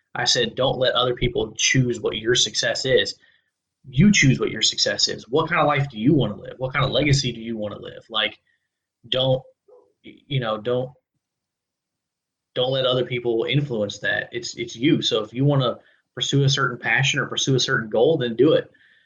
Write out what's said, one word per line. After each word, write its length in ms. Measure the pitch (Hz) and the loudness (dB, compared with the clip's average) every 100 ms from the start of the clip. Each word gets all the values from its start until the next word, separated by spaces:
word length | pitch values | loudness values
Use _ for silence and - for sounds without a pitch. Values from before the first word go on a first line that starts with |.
| _ | _
I 120 | - 120 | -4 0
said, 300 | 127 113 127 | 0 0 0
"Don't 220 | 127 120 | -2 0
let 160 | 123 | 0
other 220 | 117 123 120 | 2 0 0
people 380 | 120 107 110 - | -2 -2 -4 -2
choose 420 | - 131 123 110 | 0 2 2 0
what 180 | 107 107 | -4 -2
your 180 | 110 123 | 0 2
success 500 | 113 - 120 110 131 | 2 0 -2 -2 2
is. 300 | 117 101 - _ _ _ _ _ _ - | 2 2 -6 _ _ _ _ _ _ -4
You 220 | 127 208 | 4 6
choose 280 | 202 139 107 | 6 4 4
what 120 | - | 0
your 100 | 107 | -2
success 460 | - - 110 101 - | -2 0 -2 0 -2
is. 200 | 95 - | -4 -4
What 220 | 143 160 | -2 0
kind 120 | 170 | 2
of 60 | 147 | 2
life 220 | 143 139 | 2 -2
do 100 | 107 | 0
you 140 | 120 | 2
wanna 220 | 151 107 95 | 4 2 -4
live? 180 | - - | -14 -10
What 140 | 131 | -6
kind 120 | 143 - | -2 0
of 60 | |
legacy 400 | 131 147 135 123 | 2 2 2 0
do 100 | 113 | -6
you 160 | 113 110 | -8 -6
wanna 220 | 104 98 | -8 -10
live?" 260 | - - - | -14 -16 -8
Like, 300 | 110 107 - _ _ _ _ _ _ 117 | -4 -4 -6 _ _ _ _ _ _ -6
don't, 340 | 127 131 131 - _ _ - _ _ - | -2 0 0 -4 _ _ -20 _ _ -20
y-, 160 | - - | -20 -6
you 120 | 135 | -4
know, 180 | 113 107 | -2 -4
don't, 320 | 113 123 131 - _ _ _ _ _ _ _ _ _ _ _ _ _ _ _ | -2 -4 -4 -12 _ _ _ _ _ _ _ _ _ _ _ _ _ _ _
don't 180 | 127 127 | -4 -2
let 140 | 135 127 | 0 0
other 200 | 127 120 | 0 -2
people 400 | 120 120 113 - | -4 -2 -2 0
influence 540 | 139 139 110 101 - | -2 -2 -2 -4 -4
that. 300 | 101 104 - | -4 -4 -6
It's, 240 | 120 120 117 | -10 -10 -10
it's 180 | 117 113 | -10 -2
you. 260 | 143 139 | 0 2
So 220 | - 113 | 0 -2
if 100 | 104 | -4
you 120 | 120 143 | -2 0
wanna 340 | 139 120 - _ _ _ | 2 0 -4 _ _ _
pursue 300 | - - 139 | -8 -2 0
a 60 | 139 | 2
certain 280 | 139 135 120 | 0 -2 -4
passion 420 | 117 120 135 143 | -2 0 0 -2
or 60 | 107 | -4
pursue 280 | 110 - 127 | -4 0 0
a 40 | |
certain 300 | 135 123 110 | 0 -2 0
goal, 280 | 110 135 156 | 2 4 2
then 180 | 120 113 | 0 4
do 180 | 151 | 4
it. 180 | - - _ _ _ | 4 0 _ _ _